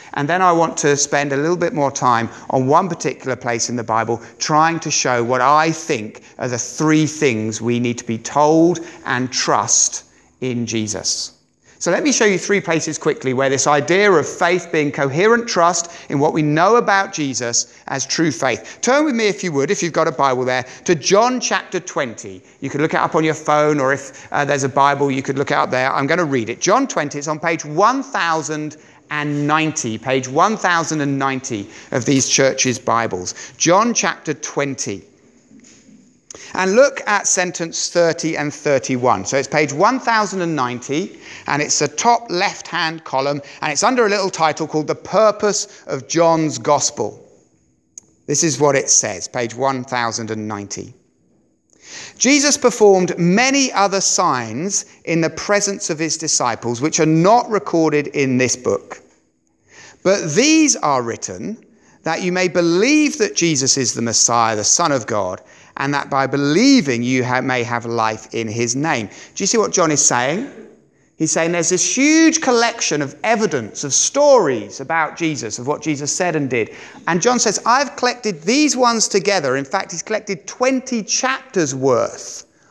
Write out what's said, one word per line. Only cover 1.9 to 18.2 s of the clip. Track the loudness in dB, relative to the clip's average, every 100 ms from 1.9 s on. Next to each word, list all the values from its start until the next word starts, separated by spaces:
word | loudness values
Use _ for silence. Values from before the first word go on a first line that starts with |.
time | 0 2 2 0 -6 -2
on | 0 4
one | 2 2
particular | -2 -6 -6 -6 -6
place | -2 -4 -2
in | -4
the |
Bible, | -2 -2 0 -4 -6 -8
trying | 0 2 2 0
to | -4
show | -2 0 0
what | 0 2
I | 4 4 2
think | -2 -4 -4 -6 -14 -20 -8
are | -6
the | -6
three | -6 -2 2 2 2
things | 0 0 0 -4 -4
we | -2 0
need | -2 -4
to | -6
be | -8
told | -4 0 4 6 4 2 -6 -12 -4
and | -4 -2
trust | -4 0 0 2 2 2 0 -18 _ _ -8
in | -4 -4 -2
Jesus. | -2 -4 -4 -6 -6 -8 _ _ _ _ -6
So | -2
let | 0
me | 2
show | 2 2
you | 2
three | 0 -2
places | 0 -2 -2 -4
quickly | -2 -2 -2
where | 0 0
this | 2 2
idea | 2 2 4 4
of | 4 2
faith | 0 0 0 0
being | -2 0
coherent | 0 -2 2 2 2 0
trust | 2 2 2 -6 -12 -6
in | 0
what | 0
we | 2
know | 0 2 4 4
about | 4 0 0
Jesus | -4 -4 -4 -4 -4 -6 -10 -8
as | -6 -4
true | 0